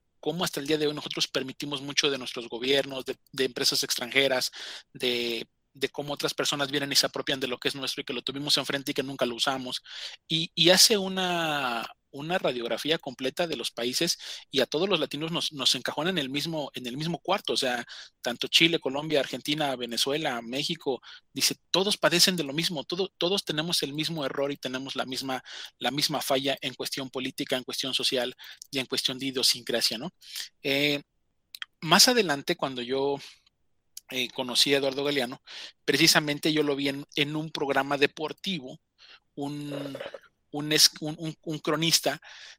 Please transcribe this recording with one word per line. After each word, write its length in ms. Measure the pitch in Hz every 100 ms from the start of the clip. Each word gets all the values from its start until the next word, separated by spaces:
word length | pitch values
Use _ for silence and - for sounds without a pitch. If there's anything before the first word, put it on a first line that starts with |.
| _ _
cómo 240 | 151 160
hasta 140 | 180 -
el 80 | 139
día 100 | 156
de 120 | 147
hoy 60 |
nosotros 340 | 151 - - -
permitimos 520 | 143 131 131 143 143
mucho 300 | 143 143 151
de 80 | 135
nuestros 300 | 123 - 117
gobiernos, 560 | 117 127 139 135 135
de, 120 | 127 127 _
de 140 | 135
empresas 400 | 131 123 135 143
extranjeras, 680 | - - 120 131 139 127 - - - - -
de, 540 | 131 127 120 120 117 117 _ _
de 140 | 139 131
cómo 220 | - 143
otras 220 | 143 151
personas 380 | - 139 147 139
vienen 180 | 143 139
y 60 | 135
se 100 | 139
apropian 320 | 135 135 139
de 80 | 131
lo 120 | 123
que 100 | 139
es 80 | 139
nuestro 240 | 131 -
y 40 |
que 80 | -
lo 100 | 123
tuvimos 360 | - 135 143 -
enfrente 320 | 131 139 135
y 40 |
que 100 | 143
nunca 220 | 135 135 123
lo 100 | 117
usamos. 440 | - 131 127 123 - - - - -
Y, 240 | 160 165 -
y 140 | 165
hace 280 | 185 - 214
una, 920 | 190 190 185 175 160 147 131 117 117 - _
una 280 | 135 156 185
radiografía 600 | 185 123 117 113 143 165
completa 480 | - 123 131 - 175
de 80 |
los 160 | 131 113
países 480 | - 120 127 170 - - - -
y 100 | 135
a 60 | 120
todos 220 | 151 196
los 100 | 175
latinos 320 | 156 143 160
nos, 220 | 165 -
nos 220 | 143 127
encajona 360 | 135 - - 165
en 80 | 185
el 120 | 131
mismo, 400 | 143 151 160 139
en 120 | - 123
el 100 | 127
mismo 220 | 156 165
cuarto. 340 | - 202 -
O 40 | 117
sea, 300 | 131 123 120 - - _
tanto 260 | - 120 127
Chile, 320 | - 170 165
Colombia, 400 | 135 135 156 147
Argentina, 560 | 127 131 131 151 147 127
Venezuela, 640 | 120 117 - 147 151 120
México, 580 | 117 131 147 170 - 123 - - _
dice, 220 | - - - _
todos 260 | 175 190 -
padecen 380 | 151 170 170
de 100 | 180
lo 100 | 143
mismo, 280 | 143 170 160
todo, 300 | 127 175 190 -
todos 280 | 175 196
tenemos 380 | - 151 170 160
el 100 | 143
mismo 320 | 147 156 165
error 260 | 135 135 139
y 60 | 143
tenemos 400 | 135 131 135 127
la 80 |
misma, 400 | 120 127 135 127 - - - -
la 120 | 123
misma 320 | 139 147 139
falla 340 | - 135 135 135
en 140 | 143
cuestión 360 | 127 131 - 131
política, 460 | 139 131 - 143 131
en 60 |
cuestión 320 | 123 - 135
social 400 | 131 127 131 123 - - - -
y 100 | 135
en 60 | 127
cuestión 320 | 131 - 131
de 80 | 135
idiosincrasia, 720 | 127 117 127 117 117 - 110
¿no? 120 | 160 - - - - _
Eh, 400 | 143 139 147 143 - _ _ _ _ - - _
más 260 | 156 180 -
adelante, 480 | 247 185 143 135 175
cuando 260 | 147 127
yo, 360 | 120 131 139 139 - - _ _ _ _ _ - -
eh, 180 | 127 120
conocí 420 | - 127 120 139
a 60 | 139
Eduardo 260 | 135 131
Galeano, 380 | 143 143 120 135 - - - -
precisamente 680 | - 139 160 170 151 147 165
yo 120 | 151
lo 120 | 147
vi 140 | 139 139
en, 160 | 139 147
en 220 | - 143 156
un 140 | 160
programa 480 | - 139 135 139 143
deportivo, 840 | 139 - 151 143 - 175 127 165 _ _ - - _
un, 640 | - 139 147 147 143 143 135 - - - _ _
un 220 | 147 151
es-, 180 | 151 - -
un, 140 | 151 156
un, 180 | 160 151
un 160 | - 151
cronista 600 | - 151 165 - 143 143 - - -